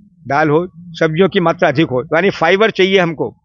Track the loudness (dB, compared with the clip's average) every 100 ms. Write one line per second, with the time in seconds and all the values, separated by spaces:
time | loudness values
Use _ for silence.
0 | -20 _ -6 -2 0 0 -2 -10 -20 -4
1 | -2 2 0 2 0 0 0 0 0 -2
2 | -2 0 0 0 0 2 2 0 0 2
3 | 0 -4 -8 -10